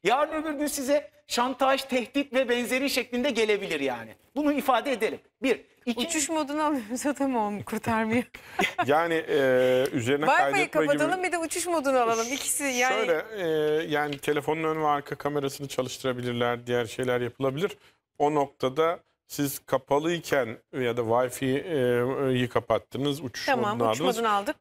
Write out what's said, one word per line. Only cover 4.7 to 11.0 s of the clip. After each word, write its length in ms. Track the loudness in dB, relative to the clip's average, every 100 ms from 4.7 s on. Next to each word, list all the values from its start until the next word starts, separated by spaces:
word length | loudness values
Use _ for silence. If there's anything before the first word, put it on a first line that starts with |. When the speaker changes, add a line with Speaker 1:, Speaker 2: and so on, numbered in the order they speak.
| 2 2
Speaker 1:
edelim. 280 | -2 -2 -4 _ _
Bir. 180 | 0 0 -4 _ -6
İki. 200 | -4 -2
Speaker 2:
Uçuş 220 | -2 -2
modunu 340 | -2 -2 -2
alıyoruz, 420 | 0 -2 -4 -4 -2
o 120 | -2
da 100 | 0
mı 180 | 0 -2
onu 180 | -4
kurtarmıyor? 580 | -6 -6 -2 0 2 0 -2 -8 -8
Speaker 3:
<laughs> 320 | -2 -2 0 2
Yani, 280 | 4 4
e, 220 | 0 0 2 4 6 6 4 2
üzerine 320 | 0 0 2 4
Speaker 2:
Wi-Fi'yi 260 | 4 4
Speaker 3:
kaydetme 300 | 2 0 2
gibi 40 | 2
Speaker 2:
kapatalım, 240 | 2